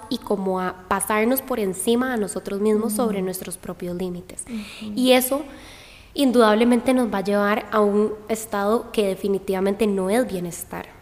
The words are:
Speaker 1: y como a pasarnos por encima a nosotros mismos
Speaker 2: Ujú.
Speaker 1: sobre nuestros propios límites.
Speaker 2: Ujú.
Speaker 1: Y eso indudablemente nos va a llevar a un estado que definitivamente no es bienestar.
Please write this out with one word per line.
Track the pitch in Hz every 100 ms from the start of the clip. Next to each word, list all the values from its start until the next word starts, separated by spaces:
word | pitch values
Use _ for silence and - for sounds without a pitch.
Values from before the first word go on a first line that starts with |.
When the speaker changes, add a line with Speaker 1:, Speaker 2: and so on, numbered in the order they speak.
| -
Speaker 1:
y | 240
como | - 202 190 185
a | 185 - -
pasarnos | 196 - 214 220 262
por | - 247
encima | 196 180 - 233 254
a | 240
nosotros | 196 190 - 202
mismos | 208 214 220
Speaker 2:
Ujú. | 214 233
Speaker 1:
sobre | 196
nuestros | 185 185 - 175
propios | - 180 180 175
límites. | 185 180 180 - -
Speaker 2:
Ujú. | 226 202 - 214 208
Speaker 1:
Y | 254
eso | 254 254 277 294 - - - - - -
indudablemente | - 277 233 220 214 240 240 240
nos | 254 233
va | 196
a |
llevar | 190 202 202 214 -
a | 220
un | 208 208 214 208 -
estado | 220 - 202 202 233 -
que | - 196
definitivamente | 190 202 196 - 190 196 202 220
no | 196 185
es | 226 226
bienestar. | 185 175 160 - 170 185 -